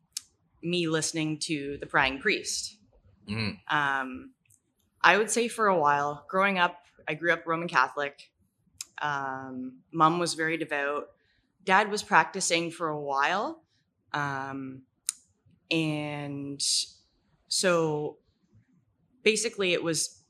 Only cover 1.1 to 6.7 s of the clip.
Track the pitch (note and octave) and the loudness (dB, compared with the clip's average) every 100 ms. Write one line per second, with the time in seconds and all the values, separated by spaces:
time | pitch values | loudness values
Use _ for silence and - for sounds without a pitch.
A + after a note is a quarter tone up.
1.1 | E3 D#3 D3+ - D3+ C#3 C#3+ - D#3+ C3+ | -2 -4 -4 -4 -6 -6 -10 -2 0 2
2.1 | C3+ G#3 D3+ - - - - _ _ _ | 0 0 0 -2 -8 -8 -14 _ _ _
3.1 | _ - G#3+ G#2+ - - D3+ C#3+ C3+ C3 | _ -8 -4 -4 -6 -4 -2 0 -2 -4
4.1 | B2+ C3+ _ _ _ _ _ _ _ E3+ | -10 -16 _ _ _ _ _ _ _ 6
5.1 | F#3+ G#3+ A#3+ A#3 A3+ G#3+ F3+ D3 C#3+ C#3+ | 6 4 0 -2 2 2 4 4 4 0
6.1 | D3 - F#3+ G3 F#3 F3 | -4 -4 2 2 4 2